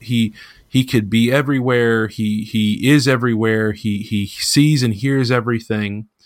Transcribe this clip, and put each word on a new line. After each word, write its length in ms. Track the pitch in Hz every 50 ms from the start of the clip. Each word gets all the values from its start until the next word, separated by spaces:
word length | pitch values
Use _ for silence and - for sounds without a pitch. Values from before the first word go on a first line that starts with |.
he, 340 | - 110 123 117 113 110 - - - - - _ _
he 180 | _ - 131 127
could 240 | - - 117 104 95
be 220 | 110 113 117 120
everywhere. 760 | 131 143 139 139 143 131 120 127 123 120 120 117 113 110 110 107
He, 360 | - - 107 107 107 107 107
he 460 | - - 110 107 104 104 - 101 131
is 160 | 147 147 120
everywhere. 680 | 139 131 123 120 123 113 107 113 110 110 110 110 107 104
He, 260 | 104 - 110 104 101
he 280 | 101 - 110 101 101
sees 560 | 95 - - - - - 139 147 151 156 135 127
and 100 | 117 107
hears 380 | 98 120 139 139 135 127 117
everything. 760 | 127 123 110 123 120 110 - - 113 107 104 101 101 107 104 - _ _ _